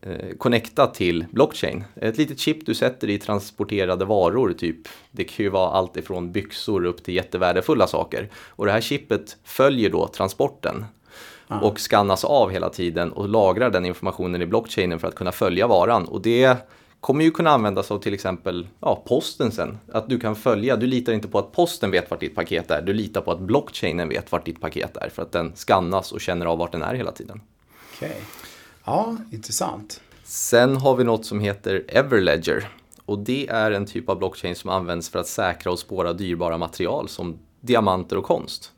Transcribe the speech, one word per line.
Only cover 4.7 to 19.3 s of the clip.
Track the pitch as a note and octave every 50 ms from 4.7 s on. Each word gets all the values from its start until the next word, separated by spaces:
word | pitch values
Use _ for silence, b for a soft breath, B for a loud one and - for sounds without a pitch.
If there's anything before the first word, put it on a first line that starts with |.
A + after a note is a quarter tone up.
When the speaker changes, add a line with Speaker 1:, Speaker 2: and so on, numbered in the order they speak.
| D#2+ - - - B B B B
Speaker 1:
Det | _ B2 A2+
kan | - - - G#2+
ju | G2
vara | F#2 F#2+ F#2 F2
allt | - F#2+ F#2 F2 -
ifrån | D#2+ D#2 - F#2+ F2+ F2 F2 F2
byxor | G#2 F#2+ - - - - - G#2+ F#2+ F2
upp | F2 E2+ - -
till | - F2+
jättevärdefulla | F2+ F2+ - - F#2 F#2 F2+ F2+ F2+ - - D#3 B2 G2
saker. | - - - E2+ - - - - G#2 B B B B
Och | B B G#2
det | G#2 G2+
här | A2+
chippet | A2+ - C#3+ C#3+ C#3 - A2+ G2 - - - _ _
följer | - - - C3+ C#3 C#3+ B2+ G#2+ F#2+
då | F2 E2+ E2 E2
transporten | - - F#2+ G2 - - C3+ C#3 - - - - - - A2 G#2+ _ _ B B B B B B B B B B
Speaker 2:
Ah. | A2 G#2
Speaker 1:
och | - G#2+ G2+ -
skannas | - - - G#2 G#2 G2+ F#2+ F#2+ -
av | - D3 C#3 A2+ F#2+
hela | F#2 F2+ F2 F2
tiden | - - F2+ F2 D#2+ E2+ F2 E2+ -
och | - G2+ G2+
lagrar | G#2 A2 G2+ F#2+ F2+ - B2+ B2
den | G2+ F#2 F2+
informationen | F2+ F2+ - - G2 F#2 - F#2 F2+ F2 F2 F2
i |
blockchainen | E2+ G2 A2+ A#2 - - - F#2+ F2+ E2+ E2
för | - E2+
att | D#2+
kunna | - - F2+ F2+
följa | - - F#2+ F2+ F2+ G#2
varan. | A#2+ A2 F2+ F2 G#2+ A#2 A2 F2
Och | - - F#2+ F#2
det | A2+ A#2 A#2+ C3 C3+ B2+ A#2+ - b b b b b b b
kommer | - - C3 D3 D#3
ju | D#3+
kunna | D#3+ - E3+ D#3+
användas | D3 B2+ A2 G#2 G2 G2 F#2+ -
av | G#2 G2+
till | - G#2+ G2
exempel, | G2 - F#2 F#2 F2 - F#2+ F2+ F2 E2+ F#2+ - _
ja, | - D3 A2 - -
posten | - A#2+ C#3+ - -